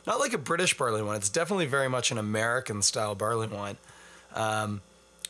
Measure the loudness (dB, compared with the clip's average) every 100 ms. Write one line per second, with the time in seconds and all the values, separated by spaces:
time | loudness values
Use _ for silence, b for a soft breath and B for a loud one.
0 | -4 0 0 0 0 2 2 2 2 2
1 | 0 -2 0 0 0 0 2 2 2 2
2 | 0 0 0 0 2 0 -2 0 2 2
3 | -2 -2 0 0 -2 -6 -8 -10 B B
4 | B B B -4 -2 0 -2 -4 -10 -20
5 | -20 -12